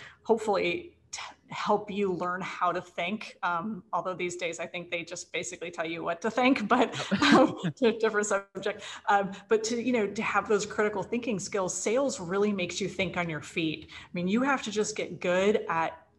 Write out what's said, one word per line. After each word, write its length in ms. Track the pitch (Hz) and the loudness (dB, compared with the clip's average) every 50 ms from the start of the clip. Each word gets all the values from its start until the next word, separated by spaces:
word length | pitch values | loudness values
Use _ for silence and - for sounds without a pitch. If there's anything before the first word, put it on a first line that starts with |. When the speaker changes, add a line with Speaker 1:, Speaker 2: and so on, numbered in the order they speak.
| - - - _ _ | -20 -20 -20 _ _
Speaker 1:
hopefully 720 | - 226 220 - - 202 180 175 175 175 - - - - _ _ _ - | 2 2 2 4 2 2 2 2 0 -2 -2 -6 -10 -18 _ _ _ -12
t-, 80 | - - - - _ _ _ | -12 -12 -12 -16 _ _ _
help 420 | - - - - 214 202 208 - 185 | -10 -6 0 2 2 2 2 -2 -2
you 200 | 196 202 196 180 | 0 0 0 0
learn 280 | 160 175 180 180 185 | 0 -2 -2 -2 -4
how 320 | 185 - - - 180 180 170 | -6 -8 -4 0 0 0 0
to 80 | 180 | 0
think. 560 | 180 - - - 175 175 208 214 - - - - - | -4 -6 -6 -6 -4 -4 -4 -4 -6 -12 -12 -4 -2
Um, 400 | 180 175 170 165 220 220 180 - - - | -2 0 0 -2 -4 -6 -8 -10 -4 -4
although 220 | 175 170 185 185 | -2 -2 -2 -4
these 200 | 170 180 175 170 | -2 -4 -4 -4
days, 240 | 175 180 165 165 165 | -4 -6 -6 -4 -6
I 80 | 165 | -8
think 240 | 165 - 180 170 170 | -8 -8 -10 -8 -6
they 140 | 180 170 170 | -6 -6 -6
just 280 | 165 180 170 - - - | -6 -10 -12 -12 -6 -6
basically 380 | 165 160 165 180 165 165 175 | -6 -6 -6 -8 -10 -10 -10
tell 160 | 175 - 165 | -6 -6 -6
you 160 | 160 165 170 160 | -4 -4 -6 -4
what 180 | 165 170 170 - | -4 -4 -2 -4
to 80 | 220 | -2
think, 360 | - - 247 254 269 - 214 | 0 4 4 4 4 4 2
but, 260 | 196 233 254 254 - - - - - | 2 4 4 4 2 0 -6 -4 -2
Speaker 2:
Yep. 120 | - - - | 0 2 6
<laughs> 0 | |
Speaker 1:
um, 340 | 285 285 - 262 - - - - 170 147 | 8 10 10 8 8 4 0 -4 -4 -2
to 120 | - 254 226 214 | 2 2 2 2
a 40 | 226 | 4
different 280 | - 220 214 208 208 | 0 0 2 2 0
subject. 560 | 214 208 196 196 - _ 185 185 208 196 202 - - - - - - | 2 0 0 -2 -4 _ -6 -4 -4 -4 -4 -10 -14 -14 -10 0 2
Um, 220 | 202 202 196 190 190 - - - | 4 4 4 2 -4 -8 0 2
but 140 | 226 214 220 | 2 2 4
to, 160 | - 247 240 | 2 -2 0
you 120 | 226 247 247 | 0 2 2
know, 160 | 240 208 202 | 2 2 0
to 140 | 202 - 208 | 0 -2 -2
have 260 | - - 208 196 214 | 0 0 0 2 2
those 180 | 220 202 - | 2 2 2
critical 380 | 208 - - 214 208 208 202 175 | 0 -2 0 0 0 0 -2 -4
thinking 340 | 202 - 240 233 277 220 185 | -2 -4 -4 -2 -2 -2 -2
skills, 340 | 190 - - 208 185 175 175 | -4 -2 -2 -2 -2 0 -2
sales 460 | - - 226 214 254 285 269 214 - | -2 -2 0 2 2 2 0 -2 -4
really 340 | 185 165 185 202 202 214 208 | -6 -2 0 2 2 2 2
makes 280 | 190 180 175 - - | 0 -2 -2 -2 -4
you 80 | 202 175 | -4 -4
think 280 | - - 190 175 - | -2 -2 -4 -2 -2
on 120 | 180 175 170 | -2 -2 -2
your 140 | 160 147 - | -4 -6 -8
feet. 480 | - - 185 165 156 151 - - - | -6 -4 -2 -2 -2 -2 -4 -10 -16
I 180 | - - - - - | -18 -18 -18 -10 -6
mean, 140 | 175 175 | -2 0
you 160 | 185 196 233 254 | 2 2 2 4
have 200 | 277 269 254 - | 2 2 0 0
to 80 | 226 196 | -2 -2
just 240 | 214 208 208 208 | 0 -2 -2 -2
get 240 | - 175 - 180 - | -6 -6 -6 -8 -4
good 440 | - 185 175 185 190 208 214 214 214 - | 0 2 4 4 4 4 4 2 2 0
at, 360 | 170 165 165 - - - - _ _ | 0 0 0 -2 -4 -8 -18 _ _